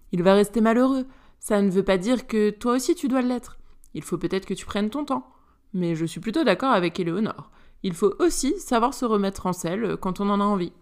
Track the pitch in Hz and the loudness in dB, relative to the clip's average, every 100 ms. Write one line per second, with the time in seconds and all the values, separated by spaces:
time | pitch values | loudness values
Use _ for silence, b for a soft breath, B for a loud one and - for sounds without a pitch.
0 | - 175 175 202 202 233 220 226 262 269 | -6 2 6 6 6 2 4 4 4 2
1 | 254 b b b - 208 202 180 196 190 | -4 b b b -2 2 2 2 2 2
2 | 196 247 - 220 208 208 240 254 254 339 | 2 -2 0 0 2 0 0 0 0 0
3 | 269 262 247 247 - - - - - 156 | 0 0 0 -4 -8 -18 -20 -20 -14 -12
4 | - 165 170 190 190 190 - 208 208 277 | -6 -4 -2 -4 -4 -8 -6 -4 -2 -2
5 | 285 254 - b b b _ 185 170 160 | -4 -4 -6 b b b _ -4 -2 -2
6 | 165 - 220 320 254 - 269 214 175 185 | -4 -6 -4 0 2 2 2 2 2 -2
7 | 170 170 214 - - b b b 190 170 | -2 -2 -4 -6 -14 b b b -8 0
8 | 202 - 349 - 262 392 - 233 240 - | 0 2 0 0 -2 -2 0 2 2 0
9 | 240 214 196 190 185 175 165 190 214 165 | 0 0 0 -2 -4 -4 -4 -4 -4 -4
10 | 190 185 202 202 202 202 175 - | -4 -2 0 2 2 0 -2 -10